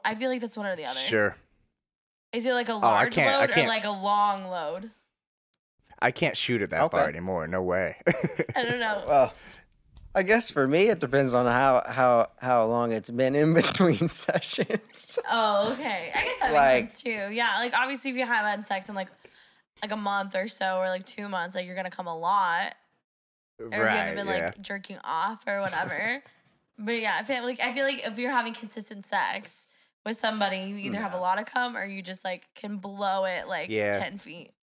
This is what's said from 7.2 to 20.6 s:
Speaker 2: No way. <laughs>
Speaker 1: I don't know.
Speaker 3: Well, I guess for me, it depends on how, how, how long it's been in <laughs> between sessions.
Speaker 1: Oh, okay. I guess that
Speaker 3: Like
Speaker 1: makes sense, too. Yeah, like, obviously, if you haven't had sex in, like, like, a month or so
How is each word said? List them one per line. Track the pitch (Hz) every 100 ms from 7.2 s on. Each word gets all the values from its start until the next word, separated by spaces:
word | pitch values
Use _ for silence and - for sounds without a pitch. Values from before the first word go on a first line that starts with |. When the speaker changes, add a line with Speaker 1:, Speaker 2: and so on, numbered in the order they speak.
| 90 90 80
Speaker 2:
No | 92
way. | 90 90 87 -
<laughs> | - - - - 160 269
Speaker 1:
I |
don't | 233 247
know. | 226 202 -
Speaker 3:
Well, | 143 - - - - - _ _ - - 196
I |
guess | 190 226 -
for | - 135
me, | 160 208
it | 180
depends | 135 135 135
on | 123 123
how, | 123 139 127 -
how, | 131 127 120 - -
how | 127 123 113
long | 120 120
it's | 110 104
been | 120 131 143
in | 156
<laughs> | 165
between | - - 180 117 -
sessions. | - - 185 - - 202 208 - - - - -
Speaker 1:
Oh, | 330 214 202 220
okay. | 254 233 190 165 254
I |
guess | 480 494
that | 254
Speaker 3:
Like | 147 139 127
Speaker 1:
makes | -
sense, | -
too. | - 220 202
Yeah, | 226 233 208
like, | 240 233
obviously, | 262 277 277
if | 247
you | 240
haven't | 233 208
had | 208 208
sex | 196 190
in, | 202
like, | 190 - - - - _ _ _
like, | 214
a | 214
month | 202 202 196 190
or | 214
so | -